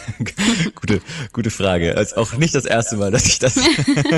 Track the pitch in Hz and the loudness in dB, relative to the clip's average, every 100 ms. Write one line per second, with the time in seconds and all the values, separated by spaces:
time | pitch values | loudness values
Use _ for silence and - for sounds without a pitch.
0 | - - 107 - 208 226 165 - 90 101 | -10 -6 -6 -2 0 0 -2 -4 -2 -2
1 | - 165 123 - 110 - 98 90 85 - | -2 -10 -8 -4 -4 -2 0 2 2 0
2 | 104 - 113 117 160 143 - 113 113 107 | 0 -2 -2 0 0 0 0 0 0 -2
3 | 101 113 - - 127 262 269 269 143 277 | 0 2 2 2 2 2 2 2 2 2
4 | 285 | 2